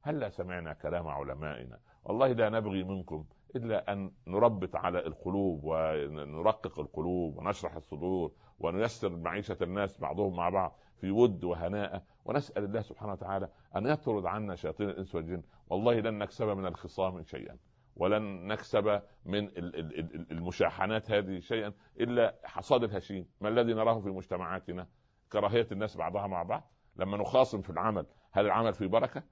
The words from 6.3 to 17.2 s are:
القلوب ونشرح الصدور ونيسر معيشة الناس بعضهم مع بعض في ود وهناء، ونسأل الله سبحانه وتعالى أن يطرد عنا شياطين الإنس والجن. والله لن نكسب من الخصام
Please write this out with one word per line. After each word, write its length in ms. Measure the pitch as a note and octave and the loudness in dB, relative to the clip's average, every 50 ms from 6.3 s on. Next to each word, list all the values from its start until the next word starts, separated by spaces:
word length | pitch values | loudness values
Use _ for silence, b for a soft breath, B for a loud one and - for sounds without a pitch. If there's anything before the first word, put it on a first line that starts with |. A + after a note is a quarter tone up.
| D2 D#2+ F2 G#2+ A2 - - F#2 - - | -6 0 2 2 2 2 -4 -10 -6 -6
القلوب 580 | D2 C2+ - D#2 D#2 F2 F2+ F2+ F2 D#2+ D2 - | -8 -8 -6 -4 -2 -2 -2 -2 -2 -4 -6 -4
ونشرح 380 | - F#2 G#2 - F#2 D#2+ D#2 | -4 -4 -4 -2 -4 -8 -8
الصدور 560 | E2 D#2+ _ - D2 D#2 F#2 F#2+ F#2 E2+ D2+ b b b b b b | -8 -12 _ -10 -6 -2 -2 0 0 -2 -4 b b b b b b
ونيسر 500 | - E2 E2+ F#2+ A2 A#2 - - - G2 | -2 -2 0 2 0 0 -2 -2 -4 -4
معيشة 480 | F2 E2+ E2 E2+ E2+ G2+ G2+ - F#2+ - | -4 -2 -4 -4 -4 -4 -4 -6 -4 -4
الناس 380 | F#2 E2+ F#2 G2+ G2+ F#2+ - - | -2 -2 0 -2 -2 -2 -2 -6
بعضهم 360 | E2 C#2+ C#2+ F2+ G#2 G2 F2+ | -6 -4 -2 0 0 0 0
مع 140 | F2 E2+ F2 | 0 0 2
بعض 300 | F#2 G2 F#2 E2+ b b b b b b | 2 2 0 0 b b b b b b
في 100 | - F#2+ | -2 0
ود 320 | G2 A2 A#2+ B2 G2+ F2 F2 | 6 6 6 6 6 0 -2
وهناء، 600 | F2 E2+ E2 E2+ F2 G2 G#2 G2+ G2 - G2 - b b b b | -4 -2 -2 -2 -4 -2 -4 -4 -4 -6 -8 -10 b b b b
ونسأل 380 | - A#2+ C#3+ C#3+ - - - G#2 | -2 -2 -2 -2 -2 -6 -6 -4
الله 180 | G2 G2+ A2+ | -2 -4 -4
سبحانه 300 | G#2 - - - G#2+ G#2+ | -4 -6 -10 -10 -8 -8
وتعالى 380 | G2 F2+ - F2+ G2 G2 F#2+ F2 b b b b - | -8 -6 -6 -4 -2 -4 -4 -6 b b b b -6
أن 120 | F#2+ G#2 C3 | -2 0 0
يطرد 380 | D3+ D3+ - C3+ A2 G#2 F2+ | 0 0 0 0 0 0 0
عنا 300 | F2+ F#2 G#2+ G#2+ G2+ F#2 | -2 -2 -2 -4 -6 -6
شياطين 340 | E2 - D#2+ D#2 - G#2 G2+ | -6 -6 -6 -4 -2 -2 -2
الإنس 260 | F#2 - F#2+ - - | -2 -4 -8 -4 -4
والجن. 280 | F2 D#2+ E2 F2+ F2 D#2 b b b b b | -6 -4 -4 -6 -8 -8 b b b b b
والله 300 | E2+ G2 G#2+ A#2+ A#2+ A#2 | -2 2 4 4 4 4
لن 180 | G#2 A2+ A2 G#2 | 2 0 -2 -2
نكسب 300 | G#2 G2 - - B2 G#2+ | -4 -6 -4 -4 -2 -2
من 180 | G2+ G2 F#2+ | 0 0 -2
الخصام 580 | F#2 E2+ - - F2 - - F#2+ F#2 F#2 F2+ | -4 -4 -6 -12 -12 -2 -2 0 0 -2 -6